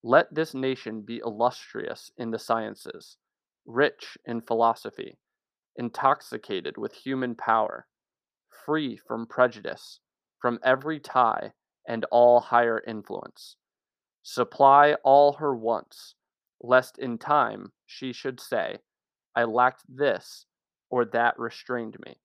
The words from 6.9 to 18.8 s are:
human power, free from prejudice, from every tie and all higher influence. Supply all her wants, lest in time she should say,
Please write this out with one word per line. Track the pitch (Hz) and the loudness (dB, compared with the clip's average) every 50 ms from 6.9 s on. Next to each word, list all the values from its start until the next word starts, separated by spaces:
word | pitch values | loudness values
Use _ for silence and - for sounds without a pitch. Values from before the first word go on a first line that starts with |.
| - | -12
human | - - 131 135 131 131 123 117 | -12 -10 -8 -6 -6 -6 -6 -8
power, | 117 - - 113 113 107 - - 60 - _ _ _ _ _ _ _ _ _ _ _ _ _ | -8 -2 0 0 0 0 -2 -6 -12 -16 _ _ _ _ _ _ _ _ _ _ _ _ _
free | _ - - - 151 156 151 131 107 | _ -20 -6 -4 -4 -2 -2 -6 -8
from | - _ _ - 117 117 113 | -12 _ _ -10 -10 -10 -10
prejudice, | - - 127 123 113 107 90 - - - - - - _ _ _ _ _ _ _ _ _ | 2 2 2 2 2 -6 -10 -12 -12 -12 -16 -20 -20 _ _ _ _ _ _ _ _ _
from | - 123 120 113 - | -4 -2 -2 0 2
every | 131 131 131 131 151 160 147 | 2 2 2 0 -6 -8 -8
tie | _ - - 127 123 113 - - - 110 _ _ _ _ _ _ _ | _ -4 2 2 2 2 2 -2 -6 -12 _ _ _ _ _ _ _
and | - 117 113 - | -8 -6 -6 -4
all | - - 120 120 120 120 120 | 2 4 6 8 8 8 6
higher | 117 - 123 120 120 117 113 110 - - | 4 4 2 2 4 2 0 -4 -6 -8
influence. | 113 107 101 - 104 - - - _ - - - - _ _ _ _ _ _ _ _ _ _ _ _ _ _ | -12 -12 -10 -10 -12 -12 -12 -14 _ -20 -20 -20 -20 _ _ _ _ _ _ _ _ _ _ _ _ _ _
Supply | - - - 120 - - - 139 135 139 143 147 147 151 - _ | -12 -4 -4 -4 -4 2 4 6 8 8 8 8 6 4 2 _
all | 139 135 143 143 143 143 | 4 6 6 6 6 2
her | 143 156 147 135 | 0 -4 -4 -4
wants, | 117 110 113 117 95 - _ _ - - - _ _ _ _ _ _ _ _ _ _ | -4 -4 -4 -4 -4 -6 _ _ -20 -20 -20 _ _ _ _ _ _ _ _ _ _
lest | - 120 127 127 127 - _ - | -2 4 4 4 4 2 _ -10
in | 131 127 117 113 | -8 -6 -6 -8
time | - - 147 151 127 110 107 104 101 - _ _ _ | -2 0 2 2 2 0 -2 -10 -16 -18 _ _ _
she | _ - - 135 131 120 | _ -18 -12 -12 -10 -10
should | - - 135 131 120 | -8 -10 -10 -10 -10
say, | - - - 110 90 - 92 - | -10 -6 -4 -4 -4 -4 -8 -12